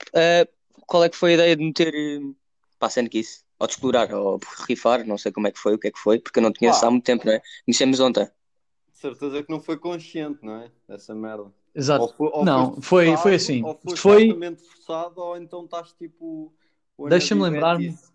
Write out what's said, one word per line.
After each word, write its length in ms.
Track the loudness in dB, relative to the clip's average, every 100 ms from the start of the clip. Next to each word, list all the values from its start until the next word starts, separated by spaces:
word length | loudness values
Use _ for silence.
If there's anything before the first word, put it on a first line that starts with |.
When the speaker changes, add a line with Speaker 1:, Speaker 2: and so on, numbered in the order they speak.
| -4 2
Speaker 1:
ah, 320 | 4 4 2 _ _ _ -2
qual 180 | 2
é 60 | 2
que 80 | 2
foi 140 | 4
a 20 | 6
ideia 200 | 6 4
de 80 |
meter, 300 | 0 0 -2
eh, 260 | -2 -6 -6 -10 -14 _ _ _ -6
pá, 100 | -4
sendo 200 | -2 -2
que 100 | -4
isso, 240 | -6 -12 _ -8
ou 80 | -8
de 60 |
explorar, 400 | -4 -2 0 0
ou 260 | -2 -4 -4 -8 -14 -6
rifar, 380 | -2 0 0 -2
não 120 | -6
sei 140 | -6
como 160 | -4 -4
é 40 |
que 80 | -2
foi, 140 | -2 -2
o 40 |
que 80 | -4
é 40 |
que 80 | -4
foi, 200 | 0 0
porque 200 | 0 0
eu 40 |
não 80 | 0
te 80 | 2
conheço 220 | 2 2
Speaker 2:
Pá. 60 | 2
Speaker 1:
há 40 |
muito 120 | 0
tempo, 220 | 0 -2 0
não 80 |
é? 80 | -2 -4 -12 -2
Conhecemos 340 | 0 2 2
ontem. 260 | 2 2 -2
Speaker 2:
De 720 | _ _ _ _ _ _ _
certeza 440 | -14 -10 -8 -8
que 80 | -8
não 80 | -10
foi 180 | -8 -8
consciente, 600 | -8 -10 -12 -10 -10 -10
não 120 | -14 -16
é? 160 | -16 _ -20
Essa 240 | -20 -16
merda. 380 | -12 -12 -12 -16 _ _
Speaker 3:
Exato. 300 | -8 0 0
Speaker 2:
Ou 100 | 0
fo-, 180 | -4 -4
ou 120 | 0 2
Speaker 3:
Não, 280 | 2 0 -4
Speaker 2:
foste 60 | 2
Speaker 3:
foi, 180 | 4 6
foi 100 | 4
Speaker 2:
forçado, 180 | 2 2
Speaker 3:
assim. 280 | 0 -4
Speaker 2:
ou 120 | -4 -8
foste 240 | -10 0
Speaker 3:
Foi 220 | 6 8 8
Speaker 2:
altamente 320 | 2 -6 -12
forçado, 580 | _ _ -10 -8 -8 -10
ou 160 | -12 -12
então 280 | -14 -18 -14
estás, 280 | -14 -14
tipo, 580 | -18 -20 _ -14 -14 -14 _ _ _ _ -10
o 120 | 0
Speaker 3:
Deixa-me 320 | 2 2 0
Speaker 2:
Anabim 120 | 0 0
Speaker 3:
lembrar-me. 340 | 0 0 -4
Speaker 2:
Betis. 220 | -10 _